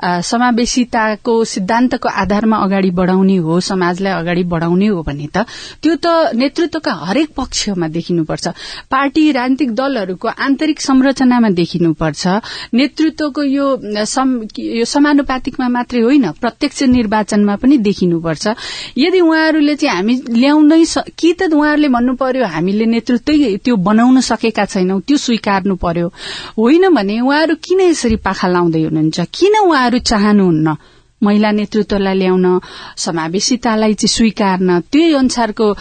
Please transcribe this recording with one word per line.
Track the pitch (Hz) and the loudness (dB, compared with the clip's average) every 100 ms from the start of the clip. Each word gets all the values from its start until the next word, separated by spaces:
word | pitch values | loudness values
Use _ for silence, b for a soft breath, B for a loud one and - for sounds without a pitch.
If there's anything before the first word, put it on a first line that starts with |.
अ, | 185 175 | -4 -2
समावेशिताको | - 233 247 233 240 262 240 240 220 208 247 226 | -2 0 2 2 0 0 0 0 0 -2 -2 0
सिद्धान्तको | 220 233 185 240 254 254 - | 0 -2 -2 0 0 -2 -4
आधारमा | - 190 202 220 214 | -2 -2 0 2 0
अगाडि | 196 196 190 | 0 0 0
बढाउने | 180 185 190 190 190 | 0 0 2 2 2
हो, | 160 175 | 2 -2
समाजलाई | - 185 175 180 196 | -2 -2 -2 -2 -4
अगाडि | 175 165 175 | -4 -2 -2
बढाउने | 180 170 170 180 214 | -2 -2 0 2 2
हो | 180 | 0
भने | 151 143 147 180 | -4 -8 -6 -4
त | 233 B B B | -6 B B B
त्यो | 302 339 | -2 0
त | 339 330 311 233 | 0 0 0 0
नेतृत्वका | 277 - 330 320 302 | -2 -2 -4 -4 -6
हरेक | 180 175 254 320 | -6 -2 -2 -2
पक्षमा | - 165 - 214 180 160 | -4 -8 -8 -6 -4 -4
देखिनुपर्छ। | 165 170 170 156 156 170 - B B - | -4 -4 -2 -2 -6 -8 -10 B B -4
पार्टी, | 269 277 311 302 | -2 -2 0 -2
राजनीतिक | 262 262 269 269 | 0 -2 -2 -2
दलहरूको | 214 269 254 190 185 226 | -2 -4 -4 -6 -6 -8
आन्तरिक | - 254 262 311 302 | -4 -2 -2 -2 -2
संरचनामा | - 262 269 254 254 247 220 | 0 2 2 2 2 4 2
देखिनु | 175 170 165 170 156 | 2 -2 0 0 0
पर्छ। | 160 151 180 202 B B B | -4 -2 -2 -2 B B B
नेतृत्वको | 233 285 - 311 311 302 294 | 0 0 0 -2 -2 -6 -4
यो | 285 277 277 254 208 208 214 | -2 0 0 -2 -4 -4 -4
सम-, | 262 262 247 220 - | -2 0 -2 -6 -10
यो | 214 226 233 | -6 -4 -2
समानुपातिकमा | 285 294 285 277 254 262 - 247 | 2 2 2 0 -4 -6 -4 -2
मात्रै | 247 240 247 | -2 -2 0
होइन, | 226 294 185 | 4 4 2
प्रत्यक्ष | - 233 - 285 - | -2 -6 -4 -6 -2
निर्वाचनमा | 269 247 214 214 208 208 208 202 | 2 2 2 -2 0 0 0 2
पनि | 254 285 | 2 4
देखिनुपर्छ। | 208 190 180 170 165 156 208 233 B B B 240 | 2 0 0 0 -2 -4 -4 -6 B B B -2
यदि | 339 370 | 2 4
उहाँहरूले | 330 320 320 311 294 294 | 4 4 2 2 2 0
चाहिँ | 285 175 | -2 0
हामी | 208 254 233 | 0 -2 0
ल्याउनै | 233 269 302 294 330 320 | 2 4 4 6 6 4
स-, | 269 - - | 0 -6 -2
कि | 320 | 0
त | 349 370 | 0 0
उहाँहरूले | 302 302 302 294 | 2 2 2 2
भन्नु | 240 247 247 | 2 0 0
पर्यो, | 262 262 214 | -2 0 -2
"हामीले | 156 180 208 226 | -2 -2 0 0
नेतृत्वै | 226 240 247 - 302 262 202 | 0 0 -2 2 2 2 0
त्यो | 254 226 | 0 0
बनाउन | 175 220 247 262 | 2 4 4 4
सकेका | - 226 226 214 196 | 2 0 -2 -2 -2
छैनौँ", | 196 185 196 | -2 -2 -2
त्यो | - 285 | 0 0
स्वीकार्नु | - 220 214 196 190 185 | 0 -2 0 -2 0 -2
पर्यो। | 175 170 170 B B B B - | -2 -2 -4 B B B B 0
होइन | 233 330 381 | 4 4 6
भने | 277 196 220 | 4 2 0
उहाँहरू | 254 294 320 320 | 0 2 0 -2
किन | - 370 | 0 2
यसरी | 370 311 240 220 | 2 2 0 -2
पाखा | 196 190 185 | -2 -2 0
लाउँदै | 180 175 160 | 2 2 0
हुनुहुन्छ? | 156 156 156 170 | 0 0 0 -2
किन | 170 - 381 427 | -6 0 2 4
उहाँहरू | 381 294 247 247 | 4 2 2 0
चाहनुहुन्न | - 214 208 208 185 156 156 151 b b b _ | 0 0 2 4 4 2 0 -2 b b b _
महिला | 202 208 214 | 0 2 2
नेतृत्वलाई | 208 208 214 202 202 196 | 0 -2 -2 -2 -2 0
ल्याउन, | 190 185 185 180 180 B B B - | 0 0 2 2 0 B B B -10
समावेशितालाई | - 170 160 185 - 240 240 220 220 | -6 -4 -4 -4 -2 -2 -2 0 0
चाहिँ | 202 202 - | 0 -2 0
स्वीकार्न, | 220 190 202 185 185 175 | 0 2 0 0 0 0
त्यही | - 285 339 | 0 0 2
अनुसारको | 285 254 247 226 214 214 196 | 2 0 0 -4 0 -2 -2